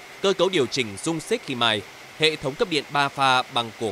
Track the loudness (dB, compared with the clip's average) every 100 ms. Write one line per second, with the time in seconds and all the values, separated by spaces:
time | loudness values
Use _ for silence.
0 | -16 -2 0 4 4 4 0 0 -4 -4
1 | -4 -2 -2 -4 -4 0 2 2 -2 -14
2 | -14 0 2 2 -4 -2 0 0 0 0
3 | 0 2 4 4 2 -2 -4 -2 -4